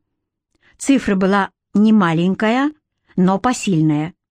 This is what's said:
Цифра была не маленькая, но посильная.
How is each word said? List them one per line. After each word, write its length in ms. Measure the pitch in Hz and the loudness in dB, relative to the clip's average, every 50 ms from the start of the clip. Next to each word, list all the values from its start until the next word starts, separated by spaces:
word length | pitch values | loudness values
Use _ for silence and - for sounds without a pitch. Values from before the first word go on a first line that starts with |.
| _ _ _ _ _ _ _ _ _ _ _ _ _ _ _ - | _ _ _ _ _ _ _ _ _ _ _ _ _ _ _ -6
Цифра 360 | - - 277 247 - - 202 | -2 0 0 0 0 -2 -2
была 360 | 185 196 185 196 202 190 - _ _ _ _ - | 0 0 0 0 0 -2 -4 _ _ _ _ 0
не 180 | 202 214 220 220 | 2 2 4 4
маленькая, 760 | 214 190 165 160 156 170 185 190 - 220 214 233 254 277 294 302 _ _ _ _ _ _ _ _ | 4 2 2 0 0 0 -2 -2 -2 -2 -2 0 -2 -2 -4 -6 _ _ _ _ _ _ _ _
но 220 | - 185 185 190 190 | 0 0 0 0 0
посильная. 760 | - 247 240 - - 208 190 160 156 156 147 147 151 160 - _ _ _ | -2 -4 -4 -4 -4 -2 -2 0 0 0 0 -2 -4 -8 -12 _ _ _